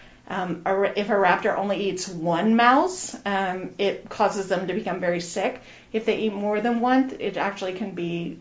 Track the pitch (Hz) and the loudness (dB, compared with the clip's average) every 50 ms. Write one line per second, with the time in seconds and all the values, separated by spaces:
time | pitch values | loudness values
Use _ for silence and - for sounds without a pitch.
0 | - - - - - - - 196 185 180 170 - - 190 190 196 202 190 - 208 | -20 -20 -20 -18 -12 -8 -6 -4 -4 -4 -4 -2 0 0 2 2 2 0 0 0
1 | 202 202 214 196 202 240 269 - - 202 - - 196 202 196 175 202 190 170 185 | 0 2 2 4 6 4 4 4 2 0 0 0 0 -2 -2 -2 -2 -4 -4 -4
2 | - 196 180 165 160 175 170 170 202 220 226 233 233 240 262 285 349 370 - - | -6 -8 -6 -4 -2 0 2 2 4 4 6 6 6 6 6 6 4 2 -2 -6
3 | - - - - - 202 196 190 196 185 185 185 185 185 - - 202 196 - - | -10 -12 -10 -6 -4 -2 0 0 0 -2 -2 -4 -8 -8 -4 -2 0 0 0 -2
4 | - - - - 214 190 - 202 190 - 190 180 190 175 - 214 - 190 180 185 | -8 -6 -2 0 0 2 0 -2 -2 0 0 0 0 -2 -2 -2 -2 -4 -4 -2
5 | 185 175 175 170 170 - - 208 185 262 254 - - - - - - - - 220 | 0 0 0 -2 -2 -4 -4 -2 -2 -2 -2 -6 -14 -20 -20 -20 -10 -6 -4 -2
6 | 220 220 202 - 220 214 202 202 202 208 208 208 214 240 240 233 233 247 254 262 | 0 0 0 0 0 -2 -2 -2 -2 0 0 0 0 0 0 2 2 4 4 4
7 | 269 262 - - - 202 190 165 165 202 196 - 196 185 185 - 220 196 175 175 | 2 2 -2 -6 -6 -4 -2 -2 -2 -4 -4 -4 -6 -6 -4 -6 -6 -6 -6 -4
8 | 170 170 170 170 170 170 170 - | -4 -4 -2 -4 -4 -6 -8 -10